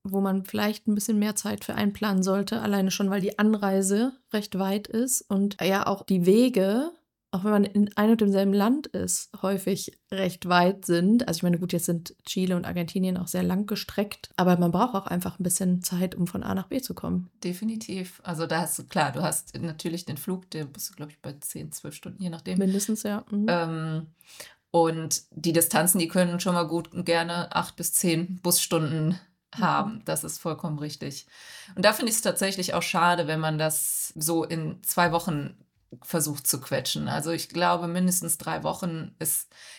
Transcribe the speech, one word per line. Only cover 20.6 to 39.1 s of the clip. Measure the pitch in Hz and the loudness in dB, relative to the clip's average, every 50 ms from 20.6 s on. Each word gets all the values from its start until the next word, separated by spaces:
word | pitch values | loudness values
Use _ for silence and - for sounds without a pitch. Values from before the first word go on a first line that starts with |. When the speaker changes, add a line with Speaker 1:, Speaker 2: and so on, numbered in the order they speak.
| 151 | -10
Speaker 2:
bist | 135 123 - - - | -10 -10 -12 -12 -12
du, | - | -12
glaub | - 143 151 | -14 -14 -16
ich, | 151 _ | -16 _
bei | - - 139 | -14 -14 -14
zehn, | 143 - - - 156 156 156 | -12 -12 -12 -10 -10 -12 -12
zwölf | 151 - - 151 151 | -12 -12 -12 -14 -14
Stunden, | - - - 180 - 190 | -14 -14 -16 -10 -8 -8
je | 175 | -8
nachdem. | 165 160 - 185 185 | -8 -8 -8 -2 0
Speaker 1:
Mindestens, | 180 196 190 190 196 208 - 220 220 - | 2 2 4 2 2 0 0 -2 -2 -2
ja. | 208 202 208 - - | -4 -4 -6 -6 -4
Mhm. | 208 202 208 | -2 0 2
Speaker 2:
Ähm, | 214 175 170 165 165 165 160 160 160 156 160 160 - - _ _ - - - - - - _ _ _ | 2 2 2 0 -2 -2 -4 -4 -4 -4 -4 -6 -8 -14 _ _ -20 -20 -20 -20 -20 -20 _ _ _
und | - 170 165 165 160 160 160 147 - - - _ | 2 4 4 4 2 -2 -4 -4 -4 -4 -4 _
die | - 160 156 175 156 | -12 -4 -2 2 2
Distanzen, | 165 165 - - 156 160 180 - 190 | 2 2 4 2 2 4 4 2 2
die | 170 | 0
können | 165 - 185 180 175 175 175 | 2 2 2 2 2 0 -2
schon | - 190 180 | -2 0 0
mal | 175 170 | 0 0
gut | 160 165 170 170 - - | 0 -2 -4 -4 -6 -8
und | 180 180 | -6 -2
gerne | 165 170 170 165 175 175 175 170 - - | 0 2 2 0 0 -2 -4 -4 -2 -2
acht | - 175 - - | -4 -4 -4 -6
bis | - 175 - - | -8 -6 -2 -2
zehn | - - 180 165 165 175 175 185 180 | 0 2 2 2 2 0 -2 -6 -4
Busstunden | - 180 175 - - - 180 165 160 143 156 160 156 160 180 - - _ _ _ _ _ - | 0 0 2 2 2 2 0 0 2 0 0 0 0 0 0 -2 -6 _ _ _ _ _ -4
Speaker 1:
Mhm. | - | 0
Speaker 2:
haben. | 190 165 147 147 - - - 220 - | 0 2 2 2 0 -2 -6 -8 -6
Das | - 156 151 - | -4 -4 -4 -4
ist | 156 - - | -6 -10 -8
vollkommen | - 170 151 - - 165 151 | -6 -6 -6 -4 -4 -6 -6
richtig. | 147 147 151 151 - 151 143 135 - - _ - - - - - - - - 190 | -6 -6 -8 -8 -10 -10 -10 -10 -12 -16 _ -20 -20 -20 -20 -20 -18 -20 -10 -2
Und | - 185 | 4 4
da | 208 220 | 4 4
finde | - 277 226 | 4 2 0
ich's | 214 - | 0 0
tatsächlich | - 202 175 - 196 190 196 190 180 - - | 0 0 0 2 0 0 0 -2 -2 -2 -2
auch | 175 175 | -2 -2
schade, | - - 180 175 175 175 175 165 | 0 2 4 4 4 4 4 2
wenn | 147 160 160 | 0 -2 0
man | 160 156 156 | 0 0 0
das | 151 156 156 156 - - - - - - - - | 0 0 0 0 -2 -2 -2 -4 -4 -6 -6 -6
so | 160 156 160 170 165 156 | -4 -2 0 0 0 0
in | - 165 160 156 156 - - - | -2 -4 -4 -4 -6 -8 -6 -6
zwei | - - - 175 170 | -2 2 2 2 4
Wochen | 156 165 - 185 156 147 143 - - - _ _ _ _ _ _ - 123 - | 2 0 0 -2 -2 -4 -4 -6 -10 -16 _ _ _ _ _ _ -20 -20 -10
versucht | - - 165 147 151 147 - - | -4 -2 -2 -2 -2 -4 -4 -2
zu | - - 131 | -4 -4 -4
quetschen. | 127 - 139 - - - - 147 147 | -4 -4 -4 -4 -2 -4 -4 -4 -4
Also | - 139 156 151 165 | -4 -4 -4 -2 -4
ich | 170 160 - - | -4 -4 -6 -6
glaube, | - 170 175 175 175 175 170 | -2 0 2 2 2 2 0
mindestens | 170 170 180 180 185 180 - 170 165 - | -2 0 2 2 2 2 0 0 -2 -4
drei | - - 165 160 160 | -4 -4 -6 -6 -4
Wochen | 160 156 175 - 190 175 165 160 160 - | -4 -4 -4 -4 -4 -6 -4 -6 -8 -12